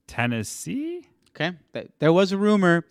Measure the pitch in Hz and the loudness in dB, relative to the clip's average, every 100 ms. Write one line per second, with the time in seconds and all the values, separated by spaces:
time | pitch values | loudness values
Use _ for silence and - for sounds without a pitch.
0 | - - 120 117 101 - 156 247 320 349 | -14 -4 -2 -2 -6 -10 -8 -8 -8 -10
1 | - _ _ - 160 170 _ 117 - - | -16 _ _ -8 -8 -8 _ -14 -14 -2
2 | 151 170 196 196 208 214 180 170 - | 2 4 2 0 2 4 4 2 0